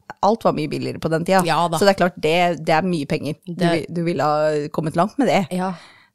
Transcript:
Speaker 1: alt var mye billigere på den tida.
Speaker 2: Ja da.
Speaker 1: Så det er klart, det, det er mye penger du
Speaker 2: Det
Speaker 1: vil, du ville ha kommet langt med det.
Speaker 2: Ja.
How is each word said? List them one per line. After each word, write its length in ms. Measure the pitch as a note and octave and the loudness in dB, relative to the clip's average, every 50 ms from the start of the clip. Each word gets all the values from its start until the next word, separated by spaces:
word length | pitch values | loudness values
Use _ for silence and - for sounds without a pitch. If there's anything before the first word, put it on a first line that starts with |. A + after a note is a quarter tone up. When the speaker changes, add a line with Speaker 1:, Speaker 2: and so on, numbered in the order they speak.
| _ - - | _ -20 -10
Speaker 1:
alt 260 | - - G3 A3+ A3+ - | 0 2 2 2 2 2
var 120 | F#3 D#3+ D3 | 0 0 0
mye 140 | D3+ D3 | -2 -4
billigere 280 | C#3 C3+ B2+ B2+ B2+ - | -4 -4 -6 -6 -8 -6
på 120 | - E3 D#3+ | -4 -2 -2
den 140 | D#3+ E3+ F3 | -2 0 2
tida. 140 | F#3 F#3+ F3 | 2 2 2
Speaker 2:
Ja 140 | E3 D#3 D3+ E3+ E3+ | 2 2 0 2 2
da. 100 | E3 D#3 | 2 4
Speaker 1:
Så 80 | G#3 | 4
det 80 | G3 G3 | 4 4
er 80 | - | 4
klart, 160 | F3+ F3+ - F3 | 2 0 0 0
det, 180 | F3 D#3 D#3+ F3+ F3+ F3 F3 - D#3+ | 0 0 2 4 2 2 0 -2 0
det 100 | F3 D#3+ | 2 2
er 160 | D#3 F#3 F#3 | 2 2 0
mye 160 | F3 D#3+ C#3 | -2 -2 -2
penger 320 | - F3 D#3 - C#3+ D#3 - | -4 -4 -4 -4 -6 -8 -10
du 120 | _ F3+ E3+ | _ -14 -6
Speaker 2:
Det 160 | F3 F3 E3+ | -2 0 0
Speaker 1:
vil, 160 | E3+ E3 - - | 0 0 -4 -6
du 140 | D#3+ F3 | -6 -4
ville 240 | E3+ E3+ E3+ - C#3 | -4 -4 -2 0 0
ha 400 | D3+ D3+ D3+ D3+ D#3 D3+ D3+ D3 D#3 | 0 0 2 0 0 0 -2 -4 -4
kommet 280 | - - D#3 D#3+ - E3 | -6 -4 -4 -4 0 0
langt 160 | E3+ A3 - - | -2 -2 0 -2
med 120 | C4+ F#3 | 0 2
det. 140 | C#3+ F#3+ F#3 - | 2 2 0 0
Speaker 2:
Ja. 240 | F#3 F#3 F#3 F#3+ F3+ E3 - - - - _ _ _ | -4 -4 -4 -4 -6 -10 -14 -20 -20 -20 _ _ _